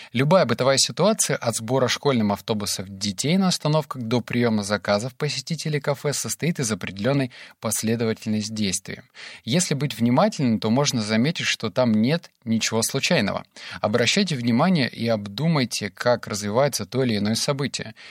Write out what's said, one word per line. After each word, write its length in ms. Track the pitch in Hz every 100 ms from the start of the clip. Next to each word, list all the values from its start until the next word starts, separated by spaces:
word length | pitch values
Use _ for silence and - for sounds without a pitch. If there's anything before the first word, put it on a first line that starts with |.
| -
Любая 340 | 117 143 185 139
бытовая 300 | 120 131 135
ситуация, 580 | - 123 185 220 - 139
от 200 | 120 -
сбора 320 | 110 131 123
школьным 420 | - 143 123 107
автобусов 560 | 101 - 107 101 - 95
детей 480 | 98 104 92 135 185
на 120 | 190
остановках 540 | - 151 156 151 131
до 180 | 113 123
приёма 420 | - 120 120 110
заказов 540 | 101 104 - 104 127 -
посетителей 640 | 151 - - 156 156 147
кафе, 320 | 147 139 147
состоит 480 | 131 117 - 151 170
из 100 | 123
определённой 640 | 101 - 95 110 143 127 - - -
последовательности 920 | 113 - 110 117 113 110 113 107 104
действий. 500 | 110 101 90 - 95 - - - - -
Если 300 | 151 185 143
быть 240 | 143 -
внимательным, 600 | 117 127 208 214 131 110
то 100 | 110
можно 320 | 120 143 127
заметить, 440 | 104 110 131 - 123
что 240 | - 110
там 220 | 127 123
нет 380 | 107 117 170 - _ 113
ничего 380 | 113 - 113
случайного. 600 | 110 180 - 170 98 92 - - - -
Обращайте 560 | 107 113 120 - 202 139
внимание 520 | 120 117 170 175 117
и 200 | - 117
обдумайте, 840 | 110 101 101 160 156 120 - 104
как 380 | - 120 120 -
развивается 580 | 104 104 110 143 - 104
то 160 | 127
или 140 | 131 107
иное 180 | 101 113
событие, 640 | - 139 139 - - - -